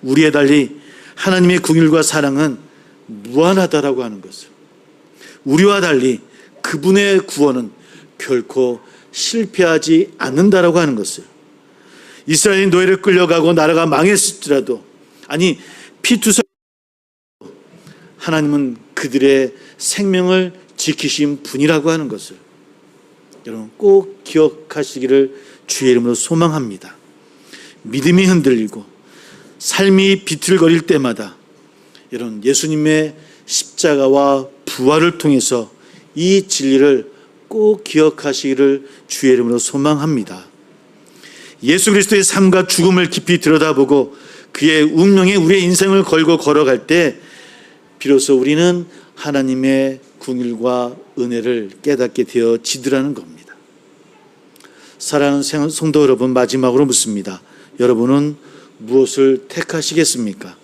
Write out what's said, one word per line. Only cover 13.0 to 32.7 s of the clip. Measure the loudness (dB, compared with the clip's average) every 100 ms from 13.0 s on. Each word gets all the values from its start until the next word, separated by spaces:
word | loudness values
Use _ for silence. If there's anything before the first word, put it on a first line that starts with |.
끌려가고 | 2 2 2 2 2
나라가 | 2 2 2 0
망했을지라도, | 2 2 2 -2 -6 -2 -2 -2 -8 -10 _ _ _ -10
아니 | -2 -2 -2 -10 -20 -20 _
피투사 | -2 0 0 -2 -2 _ _ _ _ _ _ _ _ _ -20 -20 _ -20 -20 -20 -20 _
하나님은 | -6 -2 -2 -2 -4 -8 -14
그들의 | -10 -4 0 2 2 0 -6 -20 _
생명을 | -8 -4 -2 0 0 0 -2 -8 _ -10
지키신 | -6 -4 -4 -2 -2 -4
분이라고 | -8 -4 0 0 0
하는 | -4 -6
것을 | -10 -14 -20 _ _ _ _ _ _ _ _ _ -20 -16
여러분 | -14 -16 _
꼭 | 4 4 2 -12
기억하시기를 | -4 2 2 0 -14 -8 -8 -6 0 2 2 -4 -20 -20 -12
주의 | -4 0
이름으로 | 2 0
소망합니다. | -4 -2 0 0 -2 -8 -12 -18 -20 _ _ _ _ _ -20 -20 -20
믿음이 | -10 -4 2 2
흔들리고 | 4 2 2 0 -2 -8 -20 _ _ -20 -20 -20 -20 _
삶이 | -8 -2 2 4 4 0
비틀거릴 | -2 -8 0 2 4 2
때마다 | 2 -2 0 -6 -12 -18 _ _ _ _ _ -20 _
여러분 | -12 -10 -6
예수님의 | -2 -2 -2